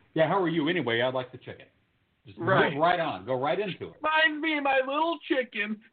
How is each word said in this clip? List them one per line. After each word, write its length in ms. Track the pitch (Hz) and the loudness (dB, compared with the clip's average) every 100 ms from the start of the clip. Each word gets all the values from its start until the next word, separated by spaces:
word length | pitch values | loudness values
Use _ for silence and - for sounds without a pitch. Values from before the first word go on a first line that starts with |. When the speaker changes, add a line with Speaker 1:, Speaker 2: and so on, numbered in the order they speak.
| _ | _
Speaker 1:
"Yeah, 140 | 160 156 | 0 2
how 120 | 196 | 2
are 80 | 170 | 0
you 220 | 165 147 | 0 0
anyway? 320 | 180 120 117 | 0 0 0
I'd 120 | 127 131 | 0 -2
like 160 | 127 | -6
the 60 | 123 | -12
chicken." 260 | - 98 - _ _ _ _ _ - | -16 -18 -20 _ _ _ _ _ -18
Just 100 | 95 | -4
Speaker 2:
Right. 360 | - 139 - | 2 4 4
Speaker 1:
move 80 | 143 | 4
right 180 | 165 180 | 2 2
on. 260 | 156 95 98 | -2 -4 -4
Go 100 | 127 | -2
right 240 | 139 175 | 0 -2
into 280 | 208 - 85 | -4 -6 -12
it. 60 | - | -6
Speaker 2:
Reminds 380 | 302 311 320 302 | 0 2 2 0
me 160 | 320 294 | -2 0
of 60 | |
my 160 | 277 269 262 | 0 0 0
little 320 | 285 330 330 | 0 -2 -2
chicken. 600 | - 277 240 220 214 208 - | -2 -2 -2 -4 -6 -6 -8